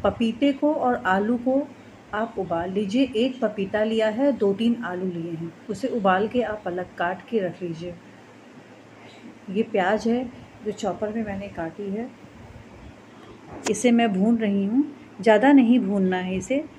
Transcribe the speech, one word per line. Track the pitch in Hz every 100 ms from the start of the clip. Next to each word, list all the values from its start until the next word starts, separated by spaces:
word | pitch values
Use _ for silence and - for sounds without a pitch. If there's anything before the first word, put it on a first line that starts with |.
पपीते | 202 196 226 220 285
को | 277 294
और | 311 247
आलू | 240 185 190 208 240
को | 254 262 294 - - - -
आप | 208 220 -
उबाल | 170 170 180
लीजिए। | 190 202 233 262 220
एक | 254 254
पपीता | 214 214 190 208
लिया | 220 220 220
है, | 214 285
दो | 226 202
तीन | 196 226 233
आलू | 180 180 190
लिए | 170 170
हैं, | 165 165 - -
उसे | 202 262
उबाल | 240 190 185 214
के | 247
आप | 214 214 185
अलग | 175 180 -
काट | 175 190 -
के | 226
रख | 180 165
लीजिए। | 175 160 175 175 - - - - - - - - - - - - - - -
ये | 190
प्याज | 226 208 180 214 226
है | 240 262 - - -
जो | 214
चॉपर | 202 202 175 208
में | 226
मैंने | 214 196 202
काटी | - 165 - 202
है, | 202 247 - - - - - - - - - - - - - - - -
इसे | 202 247
मैं | 233 233
भून | 185 208 233
रही | 214 202
हूँ। | 196 247 302 - - -
ज़्यादा | 202 214 262
नहीं | 277 226 247
भूनना | 196 202 190 185
है | 185 185
इसे। | 185 269 320